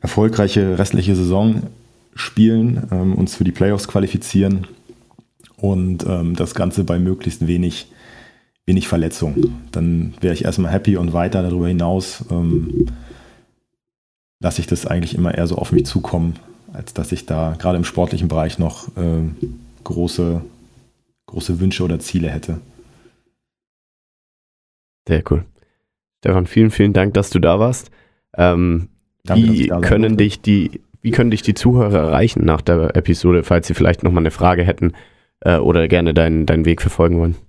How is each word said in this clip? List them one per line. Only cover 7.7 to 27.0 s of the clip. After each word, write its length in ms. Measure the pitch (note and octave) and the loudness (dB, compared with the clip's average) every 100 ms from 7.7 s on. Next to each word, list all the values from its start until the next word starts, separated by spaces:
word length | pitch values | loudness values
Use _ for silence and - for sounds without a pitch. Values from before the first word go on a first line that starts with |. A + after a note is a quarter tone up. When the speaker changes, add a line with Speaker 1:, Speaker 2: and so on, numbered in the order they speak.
| - - - - - - _ _ _ - | -4 -16 -20 -20 -20 -20 _ _ _ -2
Speaker 1:
wenig 220 | F#2 - | 0 0
Verletzung. 680 | E2+ E2 - D#2 C#2 - - - | -2 -2 -4 -4 -2 -2 -4 -10
Dann 420 | E2 E2+ E2+ E2 - | -4 0 0 -4 -4
wäre 140 | F#2 | -4
ich 100 | E2 | -2
erstmal 280 | - E2 F2 | -4 -2 -2
happy 240 | F#2 - G2 | 0 0 0
und 160 | E2+ | 0
weiter 300 | E2+ F2 G2 | -2 -2 -2
darüber 260 | F2+ F2+ F2 | -2 -2 -2
hinaus, 560 | F2+ F2 F#2+ F#2 - - | 0 0 -2 -4 -12 -6
ähm, 560 | E2+ E2+ E2+ - - - - - - - _ _ _ _ _ _ _ _ _ _ _ | -4 0 -2 -2 -2 -4 -4 -16 -20 -20 _ _ _ _ _ _ _ _ _ _ _
lasse 200 | F2+ E2+ | -4 -4
ich 60 | E2+ | -4
das 200 | E2+ - | -4 -2
eigentlich 280 | E2+ E2 | -4 -4
immer 200 | - F2 | -2 -2
eher 120 | - E2+ | -2 -4
so 100 | E2+ | -4
auf 160 | - | 0
mich 140 | - - | 0 0
zukommen, 480 | G2 - F2 E2 E2 - - - | -4 -4 -2 -2 -4 -14 -20 -20
als 220 | - - | -16 -12
dass 180 | - - | -10 -6
ich 140 | F2+ - | -8 -4
da 300 | D#2+ D#2+ E2 | -4 -4 -4
gerade 180 | F#2 F2+ | -2 -2
im 80 | |
sportlichen 440 | E2+ - F2 - E2+ | -2 -2 -2 -2 -2
Bereich 300 | D#2 D#2+ - | -2 -4 -2
noch, 300 | E2 - - - | -4 -4 -14 -6
ähm, 400 | F2 E2 D#2+ D#2 - - - _ | -4 -2 -4 -6 -10 -12 -20 _
große, 580 | - E2 F2 - F2 E2+ - _ _ _ _ _ _ _ _ | -10 -4 -4 -2 -2 -2 -8 _ _ _ _ _ _ _ _
große 340 | - - E2+ | -12 -6 -2
Wünsche 220 | F#2+ - | -2 -2
oder 160 | F2+ E2 | -2 -4
Ziele 300 | - F2+ E2 | -4 -4 -4
hätte. 320 | D2+ - D#2+ - _ - _ _ _ _ _ _ _ _ _ _ _ _ _ _ _ _ _ _ _ _ _ - | -6 -8 -10 -12 _ -20 _ _ _ _ _ _ _ _ _ _ _ _ _ _ _ _ _ _ _ _ _ -2
Speaker 2:
Sehr 140 | E2 - | -2 0
cool. 140 | - - _ _ _ _ _ _ _ | -2 -2 _ _ _ _ _ _ _
Stefan, 280 | - F#2+ F2 | 0 0 2
vielen, 240 | - A2 | 4 2
vielen 220 | - G#2 | 4 2
Dank, 220 | G2 | 4